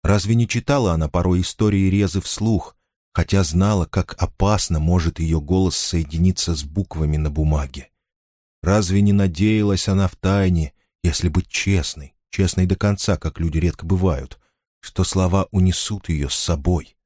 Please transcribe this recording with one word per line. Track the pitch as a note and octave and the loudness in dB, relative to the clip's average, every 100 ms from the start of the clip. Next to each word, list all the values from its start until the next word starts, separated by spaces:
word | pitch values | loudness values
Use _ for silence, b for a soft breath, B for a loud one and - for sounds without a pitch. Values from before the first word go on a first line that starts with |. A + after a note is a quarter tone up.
Разве | F2 G2+ G2 | 2 0 2
не | A#2 A#2 | 2 2
читала | A#2+ - C#3+ G#2+ | -2 0 0 2
она | D#2+ D#2 | 0 0
порой | F2+ F2+ F2+ | 0 2 0
истории | F2 - G#2+ G2 F#2+ | 0 0 0 2 2
Резы | G2 G2 F#2+ | 2 0 -2
вслух, | - - A2 G#2 - _ _ _ _ | -6 -4 0 0 -4 _ _ _ _
хотя | - E2+ G2 | -4 0 0
знала, | D#2+ E2+ G2+ G#2 | 2 2 2 2
как | D#2+ G2 F2 - | 0 -2 -4 -4
опасно | - - G2 G#2 - D#2+ | -4 0 0 0 0 0
может | D#2+ F2+ E2 - | 2 2 0 -2
ее | E2 D#2+ | -2 -2
голос | D2 F#2 F#2 - | 0 0 2 -2
соединиться | - E2+ D2+ D#2+ F2+ F2+ - | -2 -2 -2 2 2 2 -4
с | D#2 | -4
буквами | D2 E2 F#2+ D#2+ D2+ D2+ | -4 -6 -6 -4 -2 0
на | D2+ | -2
бумаге? | D2 D#2 D2+ C#2+ C#2+ - _ _ _ _ _ _ _ | 0 0 0 -2 -10 -18 _ _ _ _ _ _ _
Разве | F2 G#2 F#2 G2 | 0 2 2 2
не | G2+ | 4
надеялась | G2+ F#2+ D#2+ G#2+ A2 G#2 F#2+ - | 4 2 2 2 2 2 0 0
она | F#2+ F#2+ | 0 0
втайне, | - F#2+ G2+ F#2+ E2+ D2+ _ _ _ | -2 0 2 2 2 0 _ _ _
если | F2 - F2 | -2 0 0
быть | D#2 - | -2 -4
честной, | - - F#2+ D2+ D#2+ C#2 _ _ | -6 0 0 -2 -10 -16 _ _
честной | - F#2 - F#2 | -2 0 0 0
до | F#2 | 0
конца, | G#2 G2+ - F2+ | 0 0 -2 -2
как | D#2+ - | -4 -4
люди | E2 D#2+ | -2 0
редко | E2 - E2 | -2 -2 -2
бывают, | F#2 F#2 C#2 C2 - _ _ _ _ | 0 2 -2 -8 -18 _ _ _ _
что | - - | -10 -4
слова | F#2 F#2+ F#2 F#2+ F#2+ | 0 0 2 0 0
унесут | G2 F#2 F2+ - G#2 - | 2 2 2 -4 -6 -4
ее | D#2 C#2 | -4 -2
с | |
собой? | - - D#2+ D2+ E2+ - _ | -4 -2 -2 0 -2 -4 _